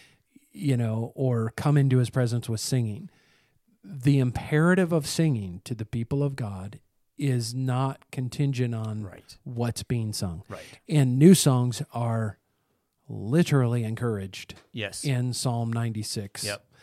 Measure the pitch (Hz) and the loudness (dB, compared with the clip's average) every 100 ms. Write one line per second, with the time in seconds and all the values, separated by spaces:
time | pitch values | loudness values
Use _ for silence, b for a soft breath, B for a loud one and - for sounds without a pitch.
0 | B B _ _ _ - 160 123 113 110 | B B _ _ _ -6 0 0 0 -2
1 | 113 - 131 120 113 - 151 147 135 127 | -6 -2 0 0 -2 -2 2 4 4 4
2 | 117 135 120 120 117 110 - 131 113 101 | 2 0 0 -2 -4 -6 -2 -2 -2 -6
3 | - b b b b b _ _ 294 147 | -14 b b b b b _ _ -18 -2
4 | 127 139 127 117 - 151 165 185 175 165 | 2 4 4 0 0 2 4 4 4 0
5 | 139 - 160 120 95 87 - 113 110 120 | 0 0 2 2 -4 -10 -10 -8 -6 -6
6 | 113 139 143 135 110 95 98 - _ _ | -2 -2 -2 -2 -8 -8 -10 -14 _ _
7 | _ - 143 123 113 123 131 127 135 139 | _ -4 0 0 -2 -4 -2 0 -2 -4
8 | - - 127 - 143 127 123 113 110 107 | -12 -8 -6 -2 -2 0 -2 -2 -6 -6
9 | 98 - - - - 117 120 - - 120 | -10 -14 -20 -18 -12 -4 -4 -4 -4 -4
10 | 110 104 98 85 - 98 B B - 151 | -2 -4 -6 -6 -12 -16 B B -2 2
11 | 131 127 160 190 147 127 123 117 151 117 | 4 8 10 10 8 4 2 -2 -8 -4
12 | 117 113 110 - _ _ _ _ _ _ | -2 -2 -4 -6 _ _ _ _ _ _
13 | - 107 98 156 165 143 120 120 110 113 | -14 -10 -2 0 4 2 2 0 -4 -4
14 | 120 104 95 - - - _ 120 101 - | -4 -4 -6 -12 -16 -18 _ -10 -8 -6
15 | 147 123 127 117 135 117 117 117 117 107 | -4 -2 -2 -2 -4 -2 -2 -2 -4 -4
16 | 107 113 98 - 110 101 _ b | -6 -8 -10 -8 -8 -8 _ b